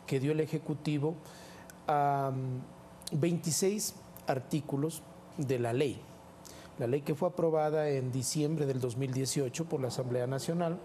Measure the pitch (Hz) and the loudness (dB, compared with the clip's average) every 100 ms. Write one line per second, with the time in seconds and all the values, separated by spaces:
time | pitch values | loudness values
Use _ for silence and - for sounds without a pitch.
0 | - 139 139 156 151 156 - 151 156 147 | -2 0 2 2 2 0 -2 -2 0 2
1 | 151 165 - - - - - - - 147 | 2 -2 -8 -16 -16 -16 -18 -8 0 4
2 | 143 139 139 131 131 127 - - - - | 4 4 2 0 -2 -4 -8 -14 -18 -18
3 | - 156 165 170 170 - 190 208 - - | -4 2 2 2 2 2 2 2 -2 -6
4 | - - - 131 - 151 - 139 156 160 | -14 -6 0 0 2 -2 0 0 0 -2
5 | - - - - 135 127 120 120 147 104 | -10 -18 -12 -4 0 2 2 2 2 0
6 | - - - - - - - - 120 143 | -8 -18 -20 -18 -16 -16 -12 -4 0 0
7 | 143 147 180 175 165 156 156 156 147 135 | 0 0 0 2 4 4 4 4 2 2
8 | 127 127 120 156 147 160 139 131 123 117 | 0 0 0 2 2 2 2 2 0 0
9 | 135 131 131 151 127 120 165 151 127 127 | 0 0 0 2 0 0 -2 0 0 -2
10 | 127 123 123 135 143 170 170 175 | 0 0 0 0 0 0 0 -2